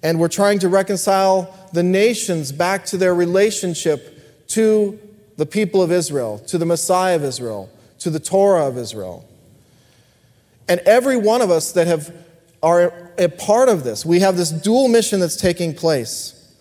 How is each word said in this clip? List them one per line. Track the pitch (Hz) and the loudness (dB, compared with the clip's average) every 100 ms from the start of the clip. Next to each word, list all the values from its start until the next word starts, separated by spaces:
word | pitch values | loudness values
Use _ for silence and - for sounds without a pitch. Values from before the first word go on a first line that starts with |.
And | 156 165 | 0 0
we're | 170 | 0
trying | - 202 202 | 2 2 2
to | 180 | 2
reconcile | 190 190 185 - 196 190 190 175 - - | 2 0 -2 0 2 2 2 -2 -14 -6
the | 165 | -2
nations | 180 190 220 233 - 170 139 | 0 2 2 0 -4 -4 -6
back | 139 175 196 - | -4 -2 -2 -4
to | 190 | -2
their | 185 | 0
relationship | 175 175 185 208 208 180 160 170 143 - - - _ _ | 2 2 2 2 0 -6 -4 -2 -4 -6 -20 -20 _ _
to | - 220 214 208 214 - - _ - | 0 2 2 0 -6 -20 -20 _ -8
the | 151 | -4
people | 208 202 190 | -2 0 0
of | 175 | 2
Israel, | 180 165 143 117 104 - | 0 -2 -4 -6 -8 -6
to | 180 | -4
the | 165 | -2
Messiah | 170 - 185 185 170 | -2 0 0 2 0
of | |
Israel, | 143 123 123 104 95 - _ _ | -2 -6 -10 -10 -12 -20 _ _
to | 175 | -6
the | 156 | -6
Torah | - 190 202 185 139 | -2 2 2 2 0
of | 123 | -4
Israel. | 113 107 92 85 - _ _ _ _ _ _ _ _ _ _ _ _ _ - | -10 -10 -12 -14 -20 _ _ _ _ _ _ _ _ _ _ _ _ _ -2
And | 175 | 0
every | 180 233 262 254 | 4 4 4 0
one | 208 233 | 2 2
of | 220 | 2
us | 165 - | 0 0
that | 185 165 | 0 0
have, | 165 147 - - _ _ _ | 0 -4 -18 -20 _ _ _
are | 160 175 175 - - - | 2 4 2 -2 -16 -2
a | 175 | -2
part | - - 214 262 | -2 0 4 4
of | 196 | 2
this, | 131 104 | -2 -8
we | 160 175 | 0 2
have | 190 180 | 4 2
this | 170 | -2
dual | 160 202 233 262 | -4 0 2 4
mission | 226 214 196 | 2 2 -2
that's | 175 - | -2 -2
taking | 190 175 170 143 | -2 -2 -4 -2
place. | 165 147 113 - - - _ _ | -2 -2 -4 -10 -14 -18 _ _